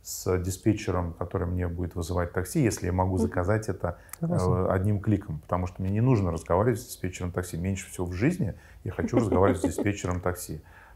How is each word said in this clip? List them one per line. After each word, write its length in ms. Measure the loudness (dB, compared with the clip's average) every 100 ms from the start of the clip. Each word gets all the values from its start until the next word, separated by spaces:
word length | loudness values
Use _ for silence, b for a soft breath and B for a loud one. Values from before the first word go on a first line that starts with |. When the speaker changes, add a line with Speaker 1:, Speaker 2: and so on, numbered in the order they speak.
Speaker 1:
с 360 | -14 -6 0 0
диспетчером, 760 | 0 0 2 2 0 -2 -2
который 340 | -6 -4 -2 -2
мне 200 | -2 -2
будет 260 | -2 -4 -4
вызывать 380 | -2 -2 0
такси, 260 | -2 -2 2
если 240 | 2 2 -2
я 40 |
могу 220 | 0 2
Speaker 2:
Мгм. 80 | 2
Speaker 1:
заказать 480 | 0 0 0 0 -2
это, 280 | -4 -4 -6 B B
э, 40 | -2
Speaker 3:
Согласен. 460 | 2 2 2 2
Speaker 1:
одним 280 | 2 2 0
кликом, 400 | 2 0 0 -10
потому 280 | -2 -2 -2
что 140 | -4
мне 80 | -2
не 100 | 2
нужно 300 | 4 4 2
разговаривать 480 | -2 2 4 4 0
с 60 | -6
диспетчером 440 | -8 -8 -4 -4
такси. 260 | -4 -4 -4
Меньше 300 | -2 -4 -6
всего 160 | -6 -6
в 60 |
жизни 420 | 0 0 2 -4 -4 b b
я 80 | -8
хочу 260 | -4 0 2
разговаривать 440 | 4 6 6 4
с 20 |
Speaker 2:
<laughs> 120 | 0 0
Speaker 1:
диспетчером 420 | -2 0 -2 -2
такси. 400 | -2 -4 -8 -12 b b b